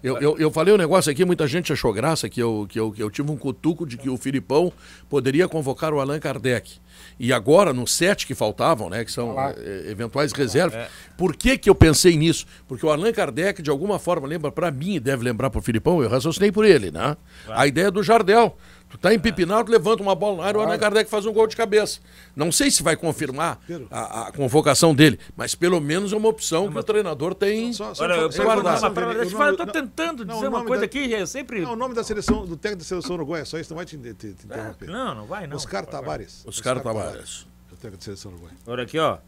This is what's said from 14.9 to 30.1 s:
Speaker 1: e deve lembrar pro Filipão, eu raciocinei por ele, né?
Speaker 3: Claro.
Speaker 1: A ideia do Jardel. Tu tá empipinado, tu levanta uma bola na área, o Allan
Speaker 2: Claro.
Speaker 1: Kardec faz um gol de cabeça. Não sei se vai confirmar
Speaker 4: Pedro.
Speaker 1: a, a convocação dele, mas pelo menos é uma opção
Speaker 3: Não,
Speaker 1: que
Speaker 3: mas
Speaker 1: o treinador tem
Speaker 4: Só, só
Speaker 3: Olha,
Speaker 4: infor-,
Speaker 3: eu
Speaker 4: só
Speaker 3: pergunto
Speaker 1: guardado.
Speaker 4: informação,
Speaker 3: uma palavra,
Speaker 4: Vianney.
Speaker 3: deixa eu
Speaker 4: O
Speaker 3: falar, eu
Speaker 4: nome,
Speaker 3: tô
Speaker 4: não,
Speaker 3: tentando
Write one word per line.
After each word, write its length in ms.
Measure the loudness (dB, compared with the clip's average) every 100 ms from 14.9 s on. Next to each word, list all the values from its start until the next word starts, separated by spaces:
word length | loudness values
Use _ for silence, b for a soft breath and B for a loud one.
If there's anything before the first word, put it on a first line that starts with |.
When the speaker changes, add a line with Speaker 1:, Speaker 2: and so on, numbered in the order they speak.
Speaker 1:
e 60 | -2
deve 220 | -2 -2
lembrar 280 | -2 -2 -2
pro 100 | -2
Filipão, 420 | -2 0 2 2
eu 60 | 2
raciocinei 420 | 2 0 2 2
por 140 | 4
ele, 260 | 6 6 4
né? 280 | -2 -2 -4 B B
Speaker 3:
Claro. 160 | B 2
Speaker 1:
A 60 | 2
ideia 240 | 4 0
do 120 | 0
Jardel. 540 | 4 4 6 6 6 0 b b b
Tu 100 | -2
tá 160 | 2
empipinado, 520 | 4 2 0 2 2 4
tu 40 |
levanta 320 | 2 4 0
uma 140 | 0 0
bola 220 | 0 -2
na 60 | -2
área, 100 | 0
o 40 |
Allan 140 | 0 0
Speaker 2:
Claro. 40 | 2
Speaker 1:
Kardec 140 | 2 0
faz 160 | -2
um 80 | 0
gol 140 | 2 2
de 80 |
cabeça. 460 | 2 2 2 0 -6 B B B
Não 160 | -4 0
sei 220 | 2 2
se 100 | 2
vai 140 | 2 0
confirmar 640 | -2 -4 -4 -2 -4 -4
Speaker 4:
Pedro. 220 | -12 -14 -10
Speaker 1:
a, 380 | -10 -8 -8 -10
a 60 |
convocação 600 | -4 2 4 4 6 6
dele, 240 | 8 6 6 B -8
mas 180 | -6
pelo 260 | -2 0 0
menos 320 | 0 -4 -2
é 40 | 0
uma 120 | 0
opção 340 | 0 -2 -2
Speaker 3:
Não, 60 | -2
Speaker 1:
que 40 |
Speaker 3:
mas 80 | -4
Speaker 1:
o 40 | -2
treinador 440 | -2 -2 -4 -6 -2
tem 360 | -2 -2 -4
Speaker 4:
Só, 220 | -6 -10
só 80 | -6
Speaker 3:
Olha, 120 | -2
Speaker 4:
infor-, 80 | 0
Speaker 3:
eu 80 | 0
Speaker 4:
só 60 | 0
Speaker 3:
pergunto 200 | 2 2
Speaker 1:
guardado. 140 | 2 2
Speaker 4:
informação, 100 | 0
Speaker 3:
uma 60 | -2
palavra, 180 | -4
Speaker 4:
Vianney. 160 | -2 -4
Speaker 3:
deixa 20 |
eu 40 | 0
Speaker 4:
O 20 |
Speaker 3:
falar, 120 | 0
eu 60 | 0
Speaker 4:
nome, 140 | -4
Speaker 3:
tô 60 | -6
Speaker 4:
não, 80 | -6
Speaker 3:
tentando 380 | -6 -6